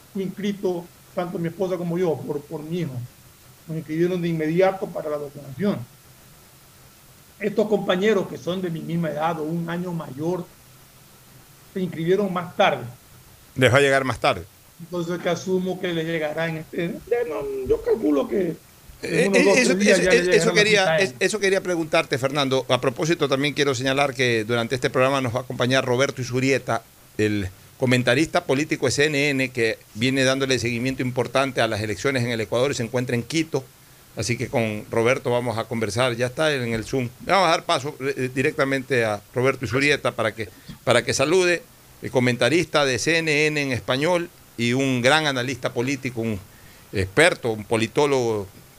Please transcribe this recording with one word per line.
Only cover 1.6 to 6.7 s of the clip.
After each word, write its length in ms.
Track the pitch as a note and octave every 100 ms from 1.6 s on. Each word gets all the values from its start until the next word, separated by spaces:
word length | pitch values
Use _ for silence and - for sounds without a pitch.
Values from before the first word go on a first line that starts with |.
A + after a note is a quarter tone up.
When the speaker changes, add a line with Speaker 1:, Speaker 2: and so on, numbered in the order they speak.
| F#3 F#3
Speaker 1:
como 220 | E3+ E3+
yo 160 | F3+ C3+
por, 260 | B2 C#3+
por 220 | - D#3
mi 160 | D#3 F3
hijo. 140 | C#3+ B2 B2 - - - - - -
Nos 100 | D#3+
inscribieron 420 | D3+ D#3+ F3 F#3
de 80 | E3+
inmediato 600 | D#3+ D#3 E3+ F#3+ F#3+ G3+
para 200 | - D3+
la 100 | D3
vacunación. 600 | C#3+ C#3+ C#3 B2+ G3+ C#3 - - - - - - - - -